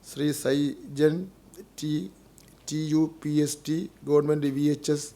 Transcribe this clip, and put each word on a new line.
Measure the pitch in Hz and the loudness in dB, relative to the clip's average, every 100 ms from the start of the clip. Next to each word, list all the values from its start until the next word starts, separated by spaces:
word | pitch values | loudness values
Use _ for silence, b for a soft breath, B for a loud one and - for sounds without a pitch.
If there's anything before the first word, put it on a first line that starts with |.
| - | -16
ശ്രീ | - 147 139 | -4 -2 0
സൈജൻ | - 139 143 - - 139 151 165 185 - - - - - | 0 0 0 -4 -12 2 2 2 -6 -14 -20 -20 -20 -10
ടി, | 156 151 185 - - - - - - | -4 -4 -4 -14 -20 -20 -20 -20 -6
ടി | 151 156 | -4 2
യു | 156 156 156 | 2 2 -2
പി | 151 151 | -2 2
എസ് | 147 - - | 2 -2 -4
ടി, | 156 - - 139 | -4 -4 -12 2
ഗവൺമെന്റ് | 147 147 151 143 135 | 4 4 0 0 0
വി | 147 | 0
എച്ച് | 147 - | 0 0
എസ് | 147 - | -2 -2